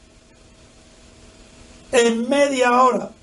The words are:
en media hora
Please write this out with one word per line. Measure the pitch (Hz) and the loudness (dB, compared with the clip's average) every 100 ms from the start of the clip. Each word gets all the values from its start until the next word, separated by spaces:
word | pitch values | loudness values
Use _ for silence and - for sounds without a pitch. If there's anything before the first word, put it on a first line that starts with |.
| _ - - - - - - - - - - - - - - - - - - | _ -20 -20 -20 -20 -20 -20 -20 -20 -20 -20 -20 -20 -20 -20 -20 -20 -20 -4
en | 254 233 226 240 | 0 0 0 -2
media | 277 285 262 247 240 | 0 0 0 0 2
hora | 262 240 - - | 2 0 -8 -16